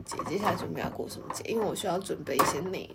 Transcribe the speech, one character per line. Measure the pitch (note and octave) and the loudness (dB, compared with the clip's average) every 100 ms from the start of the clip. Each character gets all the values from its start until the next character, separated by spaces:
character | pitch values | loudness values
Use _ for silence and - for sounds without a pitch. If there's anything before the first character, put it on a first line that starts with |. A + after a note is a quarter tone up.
节， | - - - | -6 -6 -2
接 | G3+ | 2
下 | G3+ | 2
来 | |
准 | F3 - | 2 0
备 | D#3+ | -2
要 | - | -2
过 | - - | -2 -6
什 | - | -6
么 | - | -6
节， | - - | -6 0
因 | A3+ | 2
为 | |
我 | G3 | 2
需 | C#3 G3 | 2 2
要 | F3 | 2
准 | F#3+ E3 | 0 -4
备 | D3 B2+ | 0 4
一 | |
些 | - C#3+ | 4 4
内 | F#3 F3+ - | 0 -2 -6